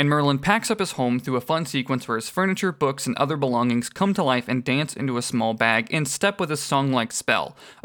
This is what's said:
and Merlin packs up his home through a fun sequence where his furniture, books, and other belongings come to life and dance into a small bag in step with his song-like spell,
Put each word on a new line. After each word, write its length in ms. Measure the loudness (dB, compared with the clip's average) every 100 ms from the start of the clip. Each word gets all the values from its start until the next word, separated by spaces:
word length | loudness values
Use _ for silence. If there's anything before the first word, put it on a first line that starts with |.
and 80 | 2
Merlin 320 | 4 2 2
packs 280 | 2 0 2
up 120 | -2
his 120 | -2
home 280 | -2 0 0
through 160 | 0 -4
a 40 |
fun 240 | 0 -2
sequence 440 | 0 -4 -2 -4 -2
where 80 | -4
his 120 | -4
furniture, 440 | -2 0 0 -2
books, 340 | 0 -2 0 -4
and 100 | 0
other 200 | 0 0
belongings 520 | 0 2 2 0 -2
come 240 | -2 0
to 100 | 2
life 240 | 2 0 0
and 160 | -2
dance 320 | 0 -2 -2 -4
into 200 | -4 -2
a 60 |
small 320 | -2 0 0
bag 340 | 2 4 4 2
in 140 | -2 -2
step 340 | 0 0 0
with 100 | -4
his 80 | -2
song-like 540 | 0 0 2 0 0
spell, 440 | -4 0 0 0 -8 -20 -6